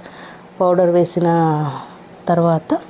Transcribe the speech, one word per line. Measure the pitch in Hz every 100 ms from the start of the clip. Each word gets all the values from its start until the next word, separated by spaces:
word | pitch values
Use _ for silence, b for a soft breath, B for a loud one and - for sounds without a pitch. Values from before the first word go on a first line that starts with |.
| B B B B - -
పౌడర్ | 180 180 175 175
వేసిన | 170 180 170 170 160 151 151 131 B B B B -
తర్వాత | 170 170 160 - 330 -